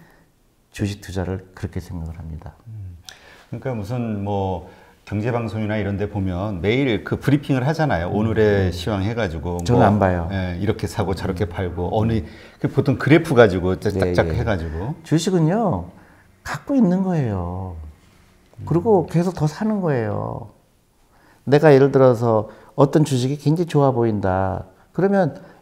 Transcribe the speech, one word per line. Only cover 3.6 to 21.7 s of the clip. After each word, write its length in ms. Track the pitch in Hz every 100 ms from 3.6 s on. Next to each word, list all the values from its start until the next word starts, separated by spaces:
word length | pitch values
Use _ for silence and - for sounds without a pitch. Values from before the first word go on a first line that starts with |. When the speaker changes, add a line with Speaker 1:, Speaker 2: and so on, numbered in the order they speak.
| 135
Speaker 2:
무슨 500 | 117 95 123 117 104
뭐 460 | 101 101 95 90 - - - _ -
경제방송이나 720 | 101 110 117 113 107 104 107
이런 200 | 98 98
데 120 | 101
보면 520 | 110 95 87 104 92
매일 420 | 92 123 139 104
그 160 | - 113
브리핑을 460 | - 143 - 135 123
하잖아요. 420 | - 151 117 87
Speaker 1:
음. 60 | 98
Speaker 2:
오늘의 560 | 110 107 107 101 95
시황 300 | 87 98 101
해가지고 640 | 95 117 101 80 82 87
Speaker 1:
저는 160 | 85 123
Speaker 2:
뭐, 80 | 98
Speaker 1:
안 100 | 104
봐요. 320 | 95 90 82
Speaker 2:
예, 260 | 95 92 87
이렇게 240 | 101 - 92
사고 300 | - 92 92
저렇게 300 | - 90 101
팔고, 520 | - 92 85 87 107
어느, 140 | 110
Speaker 1:
음. 120 | 110 - - - -
Speaker 2:
그 80 | 139
보통 300 | - 127 -
그래프 340 | - 160 165
가지고 460 | 120 113 92 90 92
짝짝짝 480 | 87 98 92 90 85
Speaker 1:
예, 60 |
예. 20 | 78
Speaker 2:
해가지고. 600 | - 98 80 80 107 160
Speaker 1:
주식은요, 840 | - 151 165 185 156 202 214 95 85 - - _ _ _
갖고 320 | - - - 277
있는 260 | 202 180
거예요. 760 | 190 170 123 98 87 92 92 82 78 - _ _ _ _ _ - 98
그리고 380 | 156 214 202 147
Speaker 2:
음. 20 |
Speaker 1:
계속 260 | 160 175
더 140 | 185 151
사는 340 | 151 220 214
거예요. 680 | 175 135 107 104 110 117 101 _ _ _ _ _ _ _ _ _ -
내가 280 | 143 156